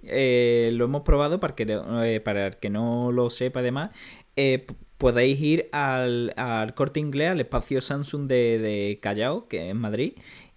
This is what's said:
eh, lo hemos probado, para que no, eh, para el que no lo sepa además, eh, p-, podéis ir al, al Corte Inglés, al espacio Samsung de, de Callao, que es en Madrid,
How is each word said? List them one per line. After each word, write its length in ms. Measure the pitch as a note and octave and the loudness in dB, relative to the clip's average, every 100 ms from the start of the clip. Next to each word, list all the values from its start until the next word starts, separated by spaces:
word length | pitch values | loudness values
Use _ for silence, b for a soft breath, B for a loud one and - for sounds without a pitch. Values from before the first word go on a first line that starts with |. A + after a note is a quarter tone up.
eh, 680 | - B2+ C3 B2 A#2+ A#2+ A#2 | -4 0 4 4 4 4 2
lo 120 | A#2 A#2+ | 2 0
hemos 180 | C#3+ | 2
probado, 360 | - C#3+ C#3+ F#3 | 4 4 4 0
para 140 | D3+ - | -4 -4
que 100 | A2 | -4
no, 360 | G#2+ F2+ A#2 | -4 -4 -2
eh, 160 | A#2 A2 | 0 0
para 280 | A2 G2+ G2 | -2 -2 -4
el 100 | - | -4
que 120 | G#2 | -4
no 400 | G#2 A#2 A#2+ B2 | -2 -2 -2 0
lo 160 | B2 A#2+ | 0 0
sepa 300 | - B2+ B2+ | -2 -4 -2
además, 300 | B2 C3+ F#3 B B B B - | -2 -2 -6 B B B B 0
eh, 300 | C3+ C3 - | 2 2 -2
p-, 80 | - - - | -18 -18 0
podéis 420 | C3 A#2+ C3 C#3 | 2 4 4 4
ir 300 | D3+ E3 - | 2 0 0
al, 640 | D3 C#3 C3 B2 A#2+ A#2 - | -2 -2 0 0 -2 -2 -4
al 380 | B2 A2+ A2 - | -4 -2 -2 -2
Corte 240 | B2+ D3+ | -2 -2
Inglés, 300 | D3+ C#3 E3 | -4 -2 0
al 100 | F3 | 0
espacio 400 | A#2+ C3 - C3 | -2 -4 -2 -2
Samsung 480 | - C#3 C#3+ D3 C3+ | -2 -6 -6 -6 0
de, 320 | B2+ A#2 A2+ | 4 4 2
de 400 | G#2+ G#2 G2+ G2+ | 0 -2 -2 -2
Callao, 460 | G2+ G#2 B2 F#3 - | -4 -2 -2 -2 -6
que 160 | F2 F2 | -6 -4
es 40 | |
en 60 | A2 | -4
Madrid, 380 | A2 G#2+ D3+ - B B B | -2 -2 -4 -6 B B B